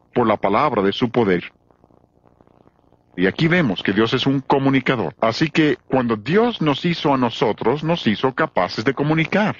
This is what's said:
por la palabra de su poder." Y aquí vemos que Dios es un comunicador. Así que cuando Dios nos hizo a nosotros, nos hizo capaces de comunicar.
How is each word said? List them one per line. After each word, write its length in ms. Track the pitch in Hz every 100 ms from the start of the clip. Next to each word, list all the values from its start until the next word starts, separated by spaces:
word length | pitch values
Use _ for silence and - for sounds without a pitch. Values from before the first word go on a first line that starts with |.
| _
por 140 | 123 113
la 80 | 101
palabra 460 | 98 110 147 107
de 100 | 98
su 180 | - 123
poder." 440 | 123 101 87 - _ _ _ _ _ _ _ 60 _ _ _ _ _ _ _ _ -
Y 120 | 95
aquí 200 | - 156
vemos 340 | 180 131 85
que 120 | -
Dios 200 | 98 113
es 120 | 131 139
un 160 | 139
comunicador. 720 | - 139 135 135 143 123 82 -
Así 300 | 113 - 160
que 280 | - 151 - -
cuando 280 | 131 120 107
Dios 460 | 110 202 240 -
nos 240 | 156 131 175
hizo 280 | 165 151
a 40 | 135
nosotros, 680 | 120 - 117 95 110 151
nos 240 | 156 175 117
hizo 260 | 101 131
capaces 520 | 123 156 - 87 - 120
de 80 |
comunicar. 640 | 135 147 160 - 190 202